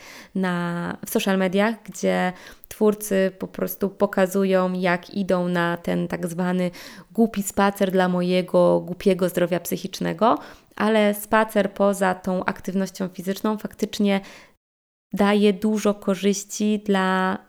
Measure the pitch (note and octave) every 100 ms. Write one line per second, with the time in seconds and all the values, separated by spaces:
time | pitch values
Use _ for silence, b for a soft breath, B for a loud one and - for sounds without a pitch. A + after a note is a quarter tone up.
0 | B B B F#3+ F#3 F3 F3 E3+ F3 -
1 | - A3+ G#3 F#3+ F#3+ F#3+ G#3 A3 - -
2 | F#3+ F#3 F3+ F3+ B B - - G#3+ G#3
3 | - G3 F#3+ F#3 F3+ - F#3 - G3 F#3+
4 | G3 G3+ F#3+ G3 G3 F#3 F#3 F#3 F#3 F3+
5 | - G3+ F#3+ F#3 F3 F3 E3+ E3+ F3+ F3+
6 | F3 E3+ F3 E3 F3+ F3+ F3+ F3 B B
7 | B - A3+ G3+ G3 - G3 G3 G3 F#3
8 | F3+ F3+ F3+ F#3 F3+ F3+ F3 F3 E3+ F3+
9 | G3+ F3+ F3+ F3+ F3 F3 - F3+ - -
10 | F3 E3 A3 D4 B B B - G#3+ A3
11 | G#3 G#3 - A3 A3 G#3 G3 - G3+ F#3+
12 | F#3+ F#3 - F#3 - G3 - F#3+ F#3+ -
13 | F#3 F#3 F3+ F#3+ G#3+ G#3+ G3+ - G#3 -
14 | G3+ G3 G3 B B _ _ _ _ _
15 | _ F#3 G3+ G#3 G#3 G3 G#3+ G#3+ G#3 G#3
16 | - F#3 G3 G3 - - G#3 G#3+ G#3 G3
17 | F#3 F#3+ F#3 G3